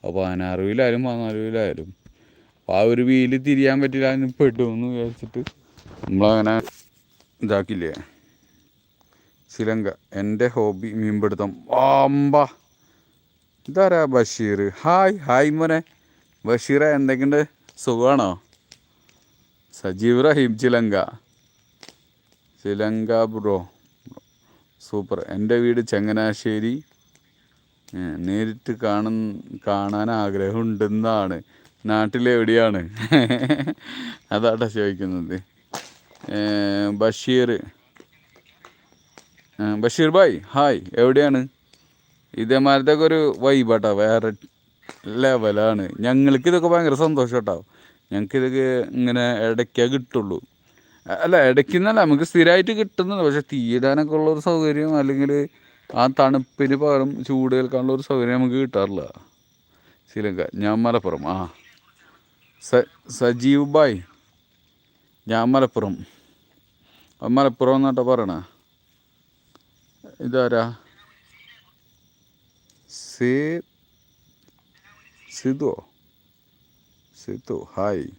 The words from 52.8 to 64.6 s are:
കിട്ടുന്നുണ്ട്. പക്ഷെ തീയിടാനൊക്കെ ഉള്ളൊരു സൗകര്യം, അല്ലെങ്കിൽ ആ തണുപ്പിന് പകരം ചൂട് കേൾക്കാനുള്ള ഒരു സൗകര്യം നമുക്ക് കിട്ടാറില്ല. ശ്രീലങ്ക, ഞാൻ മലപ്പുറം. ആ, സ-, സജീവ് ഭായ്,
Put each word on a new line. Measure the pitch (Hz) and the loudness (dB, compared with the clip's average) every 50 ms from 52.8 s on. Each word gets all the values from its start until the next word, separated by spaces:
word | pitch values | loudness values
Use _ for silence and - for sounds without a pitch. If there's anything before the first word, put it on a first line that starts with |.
കിട്ടുന്നുണ്ട്. | 220 202 _ - 180 185 202 196 170 | -4 -4 _ -4 -4 -2 -2 0 0
പക്ഷെ | 147 139 147 139 _ 143 | 0 0 0 -4 _ -6
തീയിടാനൊക്കെ | 135 120 117 120 123 127 135 139 151 151 147 151 156 | -4 -2 0 0 0 2 2 0 0 0 0 0 0
ഉള്ളൊരു | 156 156 160 151 151 180 | 0 0 0 0 0 -2
സൗകര്യം, | 170 160 156 151 147 147 151 156 156 147 | 0 2 0 0 0 0 -2 0 0 0
അല്ലെങ്കിൽ | 139 135 139 135 139 139 143 143 143 - _ _ _ _ _ _ _ _ - 117 | 0 0 0 0 0 0 0 -2 -2 -4 _ _ _ _ _ _ _ _ -2 0
ആ | 123 131 135 - | 0 0 4 4
തണുപ്പിന് | 135 131 139 135 131 _ _ - 143 131 139 139 | 2 4 4 0 -2 _ _ -2 0 0 0 0
പകരം | 147 147 143 135 135 143 139 - 127 | 2 2 2 2 0 -2 -4 -8 -6
ചൂട് | - 135 131 131 131 127 | -4 -2 0 0 2 2
കേൾക്കാനുള്ള | 131 131 123 135 127 127 131 135 | 0 0 0 -2 -2 -2 -2 -2
ഒരു | 131 143 | -4 -4
സൗകര്യം | - 143 127 120 120 123 127 | -4 -2 -2 0 0 0 0
നമുക്ക് | 127 127 120 135 135 | 0 0 0 -2 -2
കിട്ടാറില്ല. | 127 - 104 98 98 98 87 69 - - - - _ _ _ _ _ _ _ _ _ _ _ _ _ _ _ _ _ | -2 0 -2 -2 -2 -4 -8 -8 -10 -16 -20 -20 _ _ _ _ _ _ _ _ _ _ _ _ _ _ _ _ _
ശ്രീലങ്ക, | - 110 104 104 92 90 85 - - 95 104 | -10 -6 -6 -6 -4 -6 -8 -8 -6 -4 -2
ഞാൻ | 104 107 113 117 | -2 0 0 0
മലപ്പുറം. | 120 117 117 - 92 80 78 71 78 92 | 0 0 0 -2 -2 -4 -4 -6 -6 -6
ആ, | 95 92 87 - _ _ - _ _ _ _ _ _ _ _ _ _ _ _ _ _ _ _ _ _ - - | -6 -8 -10 -12 _ _ -20 _ _ _ _ _ _ _ _ _ _ _ _ _ _ _ _ _ _ -6 0
സ-, | - 123 123 - _ _ _ - 123 - | 2 2 2 0 _ _ _ -18 -6 -2
സജീവ് | 127 120 123 120 123 135 139 143 143 143 143 | 0 0 0 2 2 2 2 2 2 2 2
ഭായ്, | 156 151 135 110 92 90 _ _ _ _ _ _ _ _ _ _ _ | 4 4 4 2 -4 -10 _ _ _ _ _ _ _ _ _ _ _